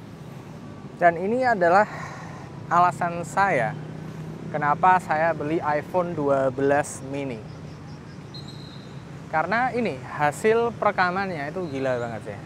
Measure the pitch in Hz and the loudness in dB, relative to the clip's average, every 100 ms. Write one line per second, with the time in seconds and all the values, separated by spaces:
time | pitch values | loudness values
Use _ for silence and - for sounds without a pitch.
0 | - - - - - - - - - - | -14 -14 -14 -14 -14 -14 -14 -14 -12 2
1 | 175 170 190 240 254 220 170 185 208 - | 4 4 2 2 2 4 6 6 4 -2
2 | - - - - - - - 165 175 - | -10 -12 -12 -12 -14 -12 0 4 4 2
3 | 175 170 170 - 196 151 110 - - - | -2 -4 -4 2 4 4 2 -2 -10 -12
4 | - - - - - 151 147 151 185 185 | -12 -12 -12 -10 -6 -2 2 4 6 6
5 | - 156 165 156 147 170 147 151 156 180 | 4 2 2 2 0 0 2 0 0 0
6 | 175 165 143 135 135 127 139 143 147 - | 0 0 2 4 4 2 4 4 2 -4
7 | 135 139 139 113 - - - - - - | -8 -6 -6 -8 -10 -14 -14 -14 -14 -14
8 | - - - - - - - - - - | -14 -16 -14 -14 -14 -14 -14 -14 -14 -14
9 | - - - 156 165 220 254 226 214 135 | -14 -14 -2 0 2 2 2 0 -2 -2
10 | 127 - 147 147 214 226 233 185 202 208 | -6 0 0 4 4 4 2 2 2 4
11 | 180 180 196 165 143 175 175 135 131 127 | 2 2 -2 -4 -4 -4 -4 -2 0 0
12 | 117 113 110 98 | -2 -6 -8 -10